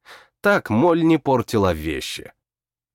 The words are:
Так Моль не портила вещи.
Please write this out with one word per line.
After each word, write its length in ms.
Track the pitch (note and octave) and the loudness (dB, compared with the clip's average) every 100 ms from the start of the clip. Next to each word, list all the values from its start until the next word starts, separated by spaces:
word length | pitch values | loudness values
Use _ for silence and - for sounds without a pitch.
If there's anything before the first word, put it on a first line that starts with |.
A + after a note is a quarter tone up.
| _ - _ _ | _ -20 _ _
Так 300 | G3+ G3+ - | 0 0 0
Моль 340 | A2 E3+ E3+ | 2 2 2
не 140 | E3 D#3+ | 2 2
портила 540 | C#3+ B2+ - A2 G2 | 2 -2 0 0 0
вещи. 600 | D#2+ D#2 C#2 - - - _ _ _ _ _ _ | -2 -6 -8 -10 -14 -16 _ _ _ _ _ _